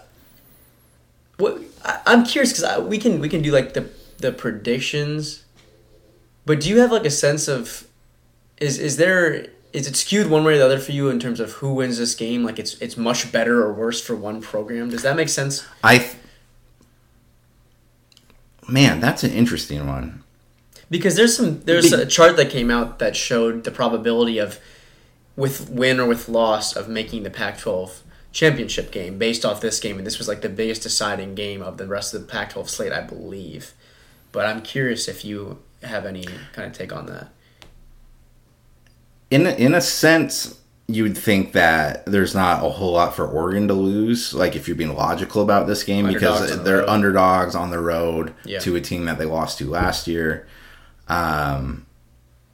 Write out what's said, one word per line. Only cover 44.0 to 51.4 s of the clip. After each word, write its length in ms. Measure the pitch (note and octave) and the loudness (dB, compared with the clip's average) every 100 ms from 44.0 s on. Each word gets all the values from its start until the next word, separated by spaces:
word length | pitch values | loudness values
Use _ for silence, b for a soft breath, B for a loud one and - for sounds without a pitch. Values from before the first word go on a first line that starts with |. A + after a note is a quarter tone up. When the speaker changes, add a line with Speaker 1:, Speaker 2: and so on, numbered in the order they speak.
| A2+ A#2+ - | 2 0 -2
Speaker 2:
like, 220 | C#2 F2+ D#2+ | 0 0 0
if 100 | D#2+ | -6
you're 100 | D#2+ | -4
being 200 | D#2+ C#2 | -4 -2
logical 440 | D#2+ E2+ F#2+ G#2+ | -2 -2 -2 0
about 260 | G2+ G2+ - | 2 2 2
this 160 | G2+ | -2
game, 220 | - G2 G2+ | 0 0 2
Speaker 1:
Underdogs 340 | F#2+ F#2 - | 2 2 2
Speaker 2:
because 100 | C#2+ | 0
Speaker 1:
on 60 | F2 | -2
the 60 | |
Speaker 2:
they're 140 | F2+ G2 | 2 2
Speaker 1:
road. 80 | G2+ | 4
Speaker 2:
underdogs 680 | G#2+ G2+ F#2+ F#2 F#2 F2+ | 2 4 4 6 4 2
on 160 | F2 F2 | -2 -4
the 80 | E2+ | -2
road 560 | E2+ E2 E2+ D#2+ D#2+ - | -2 0 0 -2 -4 -8
Speaker 1:
Yeah. 140 | - G2 | -12 -6
Speaker 2:
to 140 | F#2+ | -2
a 60 | F2 | -2
team 240 | - E2 | -4 -4
that 140 | E2+ D2 | -4 -4
they 60 | D#2 | -4
lost 320 | D#2+ D#2 - | -2 -4 -6
to 120 | C#2 | -6
last 380 | E2+ F#2 - - | -2 -2 -2 -4
year. 400 | E2 D#2+ D#2 b b b b b b - | -2 -2 -4 b b b b b b -4
Um, 760 | E2+ E2 D2+ | -2 0 -2